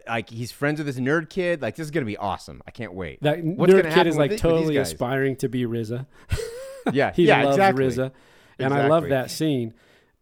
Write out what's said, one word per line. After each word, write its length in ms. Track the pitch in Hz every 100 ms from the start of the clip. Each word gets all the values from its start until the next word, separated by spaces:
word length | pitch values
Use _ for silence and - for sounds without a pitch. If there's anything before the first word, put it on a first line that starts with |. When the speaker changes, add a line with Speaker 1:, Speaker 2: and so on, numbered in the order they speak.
| -
Speaker 1:
like, 220 | 117 107
he's 200 | 113 120
friends 260 | - 143 151
with 60 | 143
this 120 | 131
nerd 300 | 127 165 160
kid. 320 | 190 175 170
Like, 140 | 220 -
this 80 |
is 60 | 151
gonna 160 | 156 117
be 100 | -
awesome. 440 | 101 80 - 65 -
I 40 |
can't 220 | - 107
wait. 280 | 92 82 65
Speaker 2:
That 200 | 147 165
Speaker 1:
What's 280 | 160 185 175
Speaker 2:
nerd 40 | 190
Speaker 1:
gonna 60 |
Speaker 2:
kid 80 | 165
Speaker 1:
happen 140 | 170 170
Speaker 2:
is, 60 | 151
Speaker 1:
with 20 |
Speaker 2:
like, 120 | 143
Speaker 1:
thi-, 20 |
with 80 | 214
these 0 |
Speaker 2:
totally 320 | 170 165 160 143
Speaker 1:
guys? 160 | 131
Speaker 2:
aspiring 440 | - 123 135 135 127
to 120 | 127
be 160 | 123
rizza. 420 | 117 117 110 120 139 - -
<laughs> 640 | - 453 480 539 539 -
Speaker 1:
Yeah, 200 | 135 113
Speaker 2:
He 120 | - 170
Speaker 1:
yeah, 180 | 143
Speaker 2:
loves 120 | 139 139
Speaker 1:
exactly. 280 | 196 131 131
Speaker 2:
rizza. 260 | 120 131 - _ _ _ -
And 140 | 135
I 140 | 143 139
love 160 | 165
Speaker 1:
Exactly. 40 | 165
Speaker 2:
that 200 | 135 113
scene. 440 | - 160 135 113 - _ _ _ _